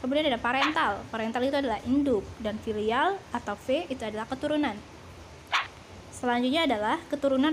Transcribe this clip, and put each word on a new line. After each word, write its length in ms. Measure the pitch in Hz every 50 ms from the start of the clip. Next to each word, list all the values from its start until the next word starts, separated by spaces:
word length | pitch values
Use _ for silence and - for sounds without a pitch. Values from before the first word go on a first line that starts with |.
| -
Kemudian 240 | 254 277 294 311 302
ada 80 | 247
parental. 640 | 226 - 233 247 269 277 294 311 320 302 226 202 - - -
Parental 340 | - 220 220 226 233 240 247 269
itu 80 | 285
adalah 240 | 277 277 247 214 - - 240
induk, 380 | 262 285 285 285 240 196 190 - - -
dan 180 | 226 214 208 214
filial 560 | - 226 214 214 214 214 226 262 302 359 392 - - -
atau 220 | - 240 - - 208
V 340 | 202 - - 262 311 349 -
itu 140 | 269 254 233
adalah 240 | 214 208 214 226 -
keturunan. 480 | 262 262 294 294 302 302 294 247 202 214 - - - - - - - - - - - - - - - - - - - - - - - - - -
Selanjutnya 600 | - - - 247 240 247 247 254 269 330 330 277
adalah 320 | 233 208 208 220 269 339 339 -
keturunan 400 | 302 285 277 277 269 262 269 311